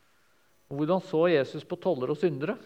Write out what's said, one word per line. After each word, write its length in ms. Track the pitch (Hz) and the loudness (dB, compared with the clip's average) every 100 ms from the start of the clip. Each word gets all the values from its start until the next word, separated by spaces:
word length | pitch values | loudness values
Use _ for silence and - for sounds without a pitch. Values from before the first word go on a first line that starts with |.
| _ _ _ _ _ _ _ | _ _ _ _ _ _ _
Og 80 | 143 | -4
hvordan 240 | 156 185 | 0 0
så 240 | - 156 175 | 0 2 4
Jesus 320 | 156 131 151 - | 4 2 -4 -10
på 160 | 180 | -4
toller 320 | 190 143 127 | -2 -2 -2
og 40 | 151 | 0
syndere? 380 | 180 135 156 226 | 0 0 -4 -6